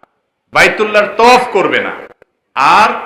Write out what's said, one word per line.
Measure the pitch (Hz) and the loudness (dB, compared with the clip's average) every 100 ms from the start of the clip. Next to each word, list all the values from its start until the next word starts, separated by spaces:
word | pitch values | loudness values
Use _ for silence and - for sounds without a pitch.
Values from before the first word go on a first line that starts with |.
| _ _ _ _ _ | _ _ _ _ _
বাইতুল্লাহর | 147 185 196 214 208 202 - | 0 0 0 -2 0 -2 2
তওয়াফ | 240 247 - | 4 4 0
করবে | 196 160 113 | -2 -2 -2
না, | 95 - - _ _ _ _ 127 | -4 -12 -18 _ _ _ _ -2
আর | 143 190 226 233 | 2 2 0 -4